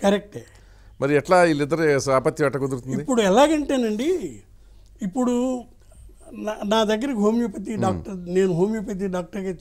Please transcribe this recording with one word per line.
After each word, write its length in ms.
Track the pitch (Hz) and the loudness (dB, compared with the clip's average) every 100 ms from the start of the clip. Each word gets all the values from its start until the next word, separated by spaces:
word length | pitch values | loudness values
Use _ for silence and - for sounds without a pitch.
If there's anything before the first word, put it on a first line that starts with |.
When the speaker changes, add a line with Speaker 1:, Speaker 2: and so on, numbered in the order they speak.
Speaker 1:
కరెక్టే. 420 | 202 202 - 117 - - - - - - | 0 0 -4 -18 -18 -20 -20 -20 -20 -4
Speaker 2:
మరి 140 | 139 | 2
ఎట్లా 260 | 151 160 180 | 2 4 6
వీళ్ళిద్దరు 580 | 175 147 143 156 156 139 | 6 2 0 0 2 2
సాపత్యం 480 | 135 131 139 151 143 | 2 2 0 0 -2
ఎట్లా 140 | 131 | 0
కుదురుతుంది? 400 | 135 131 127 135 | -4 -6 -6 -6
Speaker 1:
ఇప్పుడు 220 | 151 233 | -2 2
ఎలాగంటేనండి, 1200 | 196 214 302 302 277 269 226 214 294 370 175 104 - - - - - - | 4 6 4 2 0 0 0 -2 -2 -2 -4 -14 -20 -20 -20 -20 -20 -10
ఇప్పుడు 640 | 190 254 247 240 254 247 226 - - - - - - | -6 -2 0 0 -2 -4 -10 -20 -20 -20 -20 -20 -20
నా, 240 | 214 208 214 | -10 -8 -6
నా 200 | 202 220 | 0 2
దగ్గరికి 360 | 214 214 277 226 | 2 0 -2 2
హోమియోపతి 500 | 208 233 240 - 190 | 2 2 -2 -4 -8
Speaker 2:
మ్మ్. 120 | 214 | -2
Speaker 1:
డాక్టర్, 520 | - 90 214 190 175 | -2 -2 -8 -10 -2
నేను 180 | 185 190 | 2 2
హోమియోపతి 560 | 165 202 220 202 185 196 | 2 0 -2 -6 -6 -4
డాక్టర్గా 480 | 180 175 202 190 170 | -6 -6 -8 -8 -8